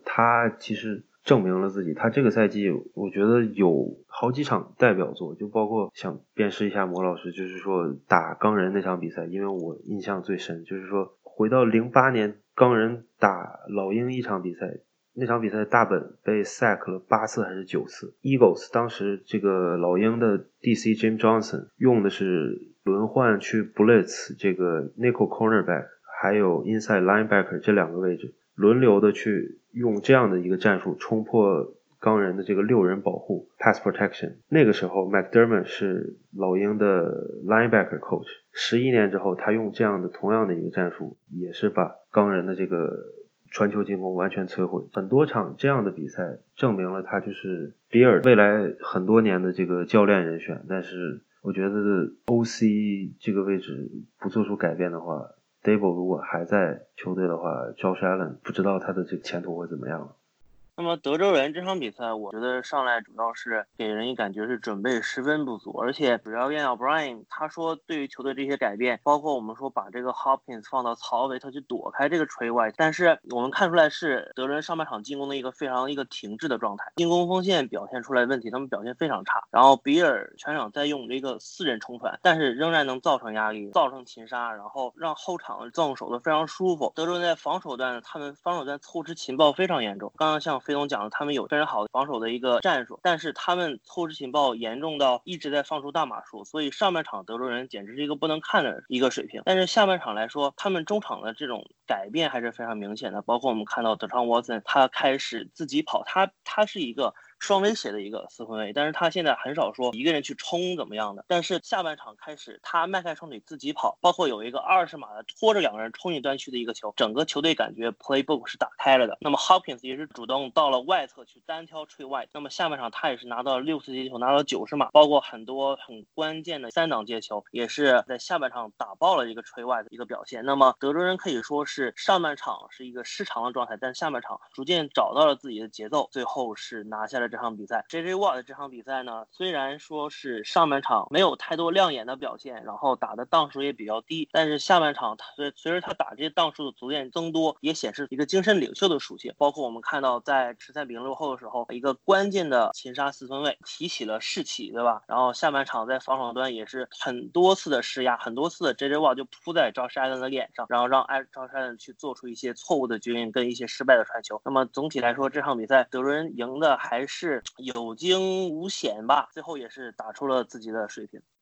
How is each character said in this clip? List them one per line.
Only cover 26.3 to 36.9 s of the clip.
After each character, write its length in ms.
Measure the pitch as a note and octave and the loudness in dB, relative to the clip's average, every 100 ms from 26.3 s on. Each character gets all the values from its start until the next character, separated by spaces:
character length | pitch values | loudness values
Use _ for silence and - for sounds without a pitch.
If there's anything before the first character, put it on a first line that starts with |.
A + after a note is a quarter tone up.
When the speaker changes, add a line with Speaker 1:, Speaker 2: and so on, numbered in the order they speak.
Speaker 1:
有 320 | G#2 F#2 E2+ | 4 4 2
inside 380 | - A2 A2 G2+ | 0 -2 2 4
linebacker 580 | F#2 G#2 G#2+ G2+ - E2 | 6 4 4 2 2 0
这 120 | - | 4
两 200 | G2+ E2 | 4 4
个 60 | F2 | 0
位 180 | F#2 E2+ | 0 -2
置， 180 | C3 - _ | -6 -16 _
轮 260 | - G2 A#2+ | 4 6 8
流 180 | B2+ G2+ | 8 8
的 140 | G#2 | 6
去 480 | G2 A2+ G2 - - _ | 4 0 0 -2 -10 _
用 280 | A#2+ A#2+ G2+ | -2 0 2
这 140 | A#2 | 6
样 160 | C3 A2 | 6 6
的 100 | F#2 | 2
一 80 | F2+ | 0
个 80 | F#2 | 2
战 240 | G#2+ F#2 | 4 2
术 160 | F#2+ D2 | 0 -6
冲 260 | - A2 | -2 -2
破 520 | A2 A#2 G2+ E2 - - _ - | 2 6 6 4 0 -8 _ -2
钢 200 | A2 G#2+ | 2 4
人 160 | G2 F#2+ | 2 0
的 60 | |
这 120 | F#2 | 0
个 80 | G2 | 2
六 200 | G#2+ A#2+ | 4 6
人 200 | F2+ G2 | 6 4
保 100 | G2 | -2
护 380 | - - F2+ - - | -4 -4 -4 -6 0
pass 220 | - - | 4 4
protection。 560 | G2+ - G2+ - D#2 - - | 2 0 0 -2 -10 -10 2
那 160 | D#3 | 6
个 80 | A2+ | 8
时 140 | G2+ F2+ | 6 0
候 220 | F#2+ F#2 | 0 2
McDermott 560 | G2 F2+ A#2 A#2 G#2 | 2 4 6 6 4
是 520 | F2+ - G2 F#2 - - _ | 0 -2 -2 0 -4 -10 _
老 220 | F#2+ F#2 F#2 | -2 2 2
鹰 220 | G2+ G#2+ | 2 2
的 640 | G#2 | 4